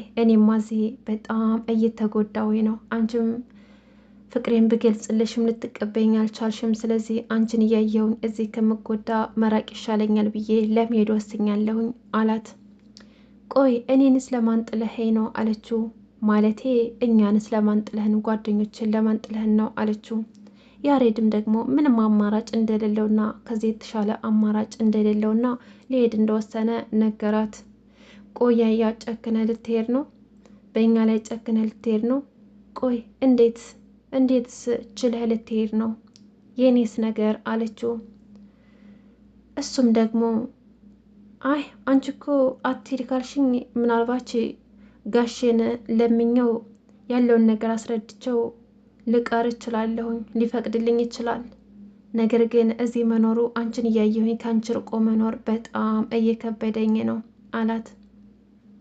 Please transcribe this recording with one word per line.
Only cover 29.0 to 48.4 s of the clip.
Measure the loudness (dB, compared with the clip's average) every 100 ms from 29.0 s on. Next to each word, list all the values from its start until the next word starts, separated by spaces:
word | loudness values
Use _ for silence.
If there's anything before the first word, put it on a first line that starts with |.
| -8 -8 -4 -2 0
ልትሄድ | -2 -2 -2 0
ነው? | -2 -4 -12 -20 -20 -20 -20 -6
በእኛ | 0 4 4 4
ላይ | 2
ጨክነ | -2 -10 -2 -2
ልትሄድ | -2 -4 -2 0 0
ነው? | -2 -4 _ -20 -20 -20 -6
ቆይ፣ | -4 -4 -6 0
እንዴት፣ | 4 6 4 2 -14 -20 -20 -20 _
እንዴትስ | 0 2 2 -2 -8 -6 -6 -6
ችለህ | -4 -2 -2 -2
ልትሄድ | -2 -2 -2 -2 -2
ነው? | -2 -6 -12 -20 -20 _ -12 2
የኔስ | 4 4 2 -2
ነገር?" | -4 0 -2 -2 -4
አለችው። | -4 -6 -6 -6 -6 -10 -20 -20 -20 -20 _ _ -20 -20 -20 -20 _ -20 -20 _ -10
እሱም | -6 0 4
ደግሞ | 4 2 2 0 -2 -4 -12 _ _ -20 -20 _ -20 -20 -8
"አይ፣ | -2 -2 -4 -8 0
አንቺ | 0 0
እኮ | -8 -2 0 0 0
አትሄድ | -6 -6 -6 -8
ካልሽኝ፣ | -4 -6 -4 -2 0 0 -4 -2
ምናልባች | 0 0 0 -4 -4 -4 -4 -6 _ -20 -20 _ -2
ጋሼን | 0 0 0 0 2 0 -4 -2
ለምኘው | 0 2 2 2 2 0 -2 -6 -20 _ -16 -6
ያለውን | 0 2 4 4
ነገር | 2 -2
አስረድቸው | -4 -6 -8 -8 -12 -4 -2